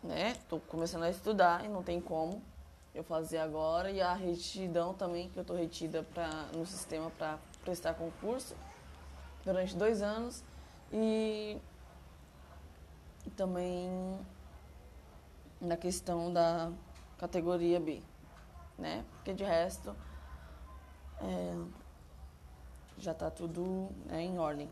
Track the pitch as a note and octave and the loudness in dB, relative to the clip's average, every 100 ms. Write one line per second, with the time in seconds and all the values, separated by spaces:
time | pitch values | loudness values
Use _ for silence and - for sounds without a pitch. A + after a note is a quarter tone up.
0 | E3 D3+ G3 B3 - D#3+ - E3 E3+ E3+ | -2 0 0 0 -4 -6 -4 -2 0 2
1 | E3 F#3 G#3 G#3+ F3+ E3+ G#3+ G3+ F3+ F3 | 0 2 0 8 10 8 2 -2 0 -2
2 | F3 D#3+ D#3+ G3 - - - - - - | 0 0 2 -2 -8 -14 -16 -18 -12 -8
3 | D#3+ D#3+ D#3+ D#3+ D#3+ D#3 D#3 E3 F#3+ G3 | 0 0 2 2 2 2 4 4 4 4
4 | F3+ F#3 F#3 F3 - G3 F#3 E3+ E3+ F#3 | 4 4 2 0 0 -2 2 4 4 2
5 | F#3 F3 F3+ F#3 F3+ F3 E3 - E3 D#3+ | 0 0 -2 -6 -2 0 0 0 0 0
6 | D#3 - E3 D#3 D3+ E3 E3 F#3 - D#3+ | -2 -2 -2 -2 -4 -2 -2 -4 -4 -2
7 | D#3+ - D#3+ D#3 - - - F3 E3+ E3 | -2 -2 -2 -2 -6 -8 -2 0 0 0
8 | E3 - G#3 B3+ C#4 - - - - - | -2 -2 0 0 -2 -10 -12 -14 -16 -14
9 | - - - - - F#3 F#3 F#3 G#3 A3 | -14 -14 -14 -6 2 4 4 4 6 6
10 | G3+ A3 A#3+ B3+ - - - - - G#3+ | 4 2 -2 -4 -12 -14 -16 -16 -4 2
11 | A3 A3 A3 G#3+ G#3+ G#3 - - - - | 6 6 4 2 -2 -6 -10 -16 -18 -16
12 | - - - - - - - - - - | -18 -18 -18 -18 -18 -16 -16 -16 -18 -16
13 | - - - - F#3+ F3+ F3+ F3+ F3+ F#3 | -16 -10 -10 0 2 2 2 0 0 -2
14 | F#3 F#3+ F#3+ F#3 - - - - - - | -2 -4 -6 -12 -16 -16 -16 -16 -16 -18
15 | - - - - - - F3+ E3+ F3+ F3+ | -18 -18 -18 -18 -18 -6 0 0 2 0
16 | - E3+ E3+ F3 E3 E3+ E3 F3 - - | 0 0 4 6 8 6 2 -2 -10 -16
17 | - - F3 F3+ E3+ F3+ E3+ F3 D#3 D3+ | -16 -6 0 2 4 6 8 6 6 -2
18 | - - - - - - - - E3 D#3+ | -6 -16 -18 -18 -16 -14 -14 -6 -2 -2
19 | - - - F#3+ G3 E3 F3 F#3+ G3+ G#3 | -4 -8 -4 -2 6 6 6 0 -8 -8
20 | - - - - - - - - - - | -10 -12 -10 -12 -12 -14 -12 -14 -14 -16
21 | - - F3+ F3+ F3+ F3 E3+ F#3 - - | -14 -6 -2 0 0 -2 -4 -8 -16 -18
22 | - - - - - - - - - - | -18 -14 -16 -14 -18 -16 -16 -16 -16 -6
23 | F3+ D#3+ D#3+ - F3 E3 F#3 F#3 F#3+ G3 | -2 0 -2 -2 -4 0 0 0 -2 -6
24 | - D#3+ F3 F3+ D#3+ D3 D3 | -4 -2 0 2 2 2 -4